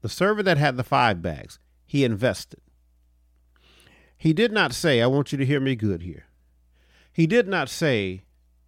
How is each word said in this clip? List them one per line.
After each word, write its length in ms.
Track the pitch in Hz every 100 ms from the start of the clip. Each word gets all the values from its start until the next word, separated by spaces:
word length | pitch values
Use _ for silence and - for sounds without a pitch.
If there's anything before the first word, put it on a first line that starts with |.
The 80 | 110
servant 360 | - 190 214 190
that 120 | 151
had 200 | 147 127
the 60 |
five 380 | 123 135 120 90
bags, 380 | 87 76 - - _ _ _
he 180 | 143
invested. 580 | 127 104 123 98 - - _ _ _ _ _ _ _ _ _ _ _ _ _ _ _ _
He 160 | 160
did 200 | 156 233
not 220 | 214 160
say, 280 | - 170 123
"I 60 | 120
want 240 | 139 139
you 60 | 139
to 80 | 131
hear 140 | 143
me 160 | 135 123
good 260 | 107 87
here." 240 | 90 73 - _ _ _ _ _ _ _ _
He 160 | - 165
did 200 | 233 196
not 200 | 185 135
say, 560 | - 160 117 98 92 _ _ _ _